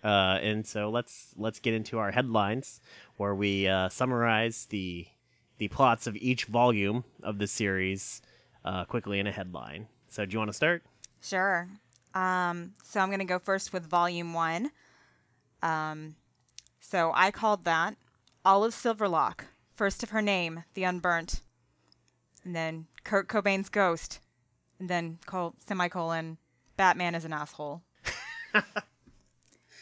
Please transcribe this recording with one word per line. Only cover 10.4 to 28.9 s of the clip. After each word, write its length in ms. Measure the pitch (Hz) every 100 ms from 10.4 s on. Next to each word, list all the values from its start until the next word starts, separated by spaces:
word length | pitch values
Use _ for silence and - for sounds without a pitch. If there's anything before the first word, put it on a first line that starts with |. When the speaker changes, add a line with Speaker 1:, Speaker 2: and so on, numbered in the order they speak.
| 107
Speaker 1:
start? 300 | 98 156 170 _ _ - _
Speaker 2:
Sure. 480 | - 185 196 175 180 202 _ _ _
Um, 600 | 190 185 180 175 175 180 -
so 160 | - 208
I'm 120 | 190
gonna 120 | 196
go 140 | 185 180
first 340 | - 190 -
with 140 | 185 160
volume 480 | 175 175 170 170
one. 380 | 165 160 170 285 _ _ _ _ _ _ _ _ -
Um, 540 | 165 156 156 156 156 156 _ _ _ - _ _
so 320 | - 185 165
I 160 | 151 190
called 360 | - 220 202 170
that 320 | 160 185 - _ _ _ _
Olive 300 | 190 196 220
Silverlock, 680 | - 240 214 202 160 127 - - _ _ -
first 260 | 196 -
of 80 | 226
her 120 | 220
name, 420 | 208 190 170 165 -
the 120 | 196 185
unburnt, 560 | 180 180 170 165 - _ _ _ _ _ _ _ _ _ _
and 120 | 185 170
then 320 | 160 160 160 -
Kurt 240 | - 196 190
Cobain's 420 | 220 196 196 196
ghost, 520 | 208 185 170 - - _ _ _ _ _ -
and 100 | 185
then 300 | 175 165 165 -
col-, 260 | 185 170 -
semicolon, 760 | - 185 175 185 165 165 160 160 _ _ _ -
Batman 360 | 190 165 175
is 120 | 175 160
an 80 |
asshole. 500 | 151 147 - 147 170 _ _ - - - - - 214
<laughs> 80 | - 202 -